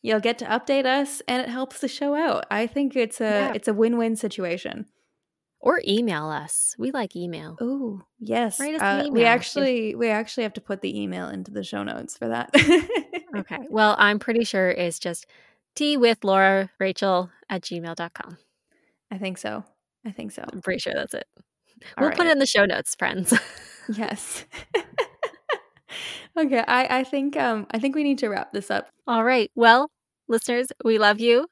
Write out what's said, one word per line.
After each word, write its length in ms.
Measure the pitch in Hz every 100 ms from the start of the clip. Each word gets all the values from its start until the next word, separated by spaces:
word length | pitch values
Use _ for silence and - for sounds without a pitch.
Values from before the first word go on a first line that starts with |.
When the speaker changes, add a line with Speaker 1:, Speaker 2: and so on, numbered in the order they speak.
Speaker 1:
you'll 200 | 233 220
get 180 | 220 233
to 80 | 233
update 400 | 226 254 277 262
us, 340 | 269 277 - -
and 140 | 247
it 80 | 254
helps 300 | 247 262 -
the 80 | 269
show 260 | - 285
out. 320 | 294 320 208 -
I 160 | 202 233
think 300 | 285 277 254
it's 240 | 226 -
a, 40 |
Speaker 2:
Yeah. 280 | 220 208 196
Speaker 1:
it's 140 | 214 -
a 60 |
win-win 420 | 208 226 233 226 220
situation. 680 | 214 - 180 175 - - 214 _ _ _ _ _ _ _
Speaker 2:
Or 200 | - 247 -
email 380 | 202 240 160 156
us. 440 | 147 151 - - -
We 120 | 233
like 240 | 269 202
email. 420 | 175 175 160 156 165
Speaker 1:
Ooh, 400 | 233 277 247 202 - _
yes. 400 | 214 226 233 -
Speaker 2:
Write 160 | 277 311
us 40 |
Speaker 1:
Uh, 20 | 202 202 294
Speaker 2:
an 60 |
Speaker 1:
we 80 | 247
Speaker 2:
email. 100 | 233
Speaker 1:
actually, 600 | 240 - 285 269 247 220
we 140 | 226 233
actually 340 | 214 226 -
have 100 | 220
to 60 | 202
put 180 | - 196
the 180 | 190 202
email 300 | 202 180 180
into 220 | 196 185
the 100 | 208
show 200 | 185 208
notes 340 | - - - -
for 120 | 117
that. 220 | 117 -
<laughs> 680 | 285 - 339 - 453 - - 330 302
Speaker 2:
Okay. 220 | 294 311 269
Well, 260 | 220 214 214
I'm 200 | 208 208
pretty 260 | 226 233
sure 260 | 226 196 185
it's 280 | 175 175 165
just 280 | 180 170 - _ _ _ _
tea 220 | - 294 294
with 280 | 233 226
Laura 460 | 202 190 196 196 190 _
Rachel 520 | 190 185 196 180 180 _ _
at 140 | 190
gmail 320 | - 175 165 165
dot 160 | 170
com. 240 | - - 170 _ _ _ _ _ _ _
Speaker 1:
I 80 | 190
think 200 | 190 185
so. 260 | - 107 196 _ _ _ 226
I 40 |
think 220 | 196 214
so. 120 | - -
Speaker 2:
I'm 80 | -
pretty 200 | - 180
sure 120 | -
that's 200 | - 71
it. 120 | - - _ _ _ _ _ - -
Speaker 1:
All 60 | 294
Speaker 2:
We'll 40 |
put 100 | 320
it 20 |
Speaker 1:
right. 80 | 339
Speaker 2:
in 60 | 294
the 80 | 269
show 180 | 214
notes, 300 | 202 - -
friends. 380 | - 180 - 180 226
<laughs> 500 | - - - - -
Speaker 1:
Yes. 560 | 208 220 208 - - - - -
<laughs> 100 | 403 - - 466 _ - - - 480 _ _ _ - - - -
Okay, 300 | - 302 247 -
I, 340 | 247 262 254
I 40 |
think, 320 | 262 285 277 285
um, 300 | 254 220 202
I 60 | 226
think 160 | 269
we 80 | 285
need 140 | 285 277
to 100 | 233
wrap 240 | 202 -
this 180 | 202 196
up. 180 | 202 - _ -
Speaker 2:
All 160 | 233
right. 280 | 226 254 208
Well, 360 | - 233 240 294 _ _ _ -
listeners, 400 | 226 - 240 254 -
we 160 | 233 220
love 220 | 208 208
you 260 | 233 240 330